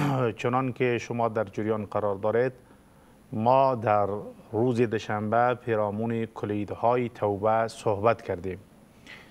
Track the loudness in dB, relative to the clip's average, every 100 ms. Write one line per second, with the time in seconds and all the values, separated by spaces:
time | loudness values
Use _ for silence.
0 | 2 2 0 0 0 0 -2 0 0 0
1 | -2 -2 0 0 -2 -2 -2 -2 -2 -2
2 | -2 0 0 2 0 -4 -18 -20 -20 -20
3 | -20 -20 -10 -2 4 4 4 2 2 2
4 | 2 -2 -8 -16 -6 0 2 2 2 0
5 | -4 -4 0 2 2 0 -2 0 0 -2
6 | -4 -4 -6 -6 -4 -4 -4 0 2 2
7 | 0 -2 -2 0 2 2 0 -2 -2 2
8 | 2 0 -2 -6 -6 -10 -14 -20 -20 -20
9 | -20 -20 -20